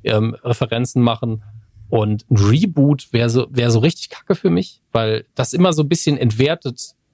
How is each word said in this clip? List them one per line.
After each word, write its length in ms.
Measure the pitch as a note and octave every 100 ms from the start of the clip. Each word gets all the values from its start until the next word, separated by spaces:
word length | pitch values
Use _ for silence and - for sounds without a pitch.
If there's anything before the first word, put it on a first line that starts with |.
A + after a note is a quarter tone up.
ähm, 320 | G#2+ A2 A2+ A2+
Referenzen 580 | A#2+ A#2 A#2 A#2 B2 B2+
machen. 400 | A#2 A2 A#2+ A2 - A2+ - - -
Und 360 | A2+ G#2+ G#2+ -
ein 60 | G#2+
Reboot 720 | G2+ C#3+ G3+ D3+ C#3+ C#3+ -
wär 180 | A#2 A#2
so, 160 | B2 -
wär 200 | B2+ A#2+
so 80 | A2+
richtig 320 | D3 - -
kacke 240 | - -
für 160 | F3+ F#3
mich, 320 | F3+ - - _
weil 320 | A#2 A2 A2 -
das 200 | - B2
immer 180 | F3 F#3
so 100 | D#3
ein 60 | D3
bisschen 300 | E3 - C#3+
entwertet, 760 | A#2+ A2 C#3+ E3+ C3+ - - _ _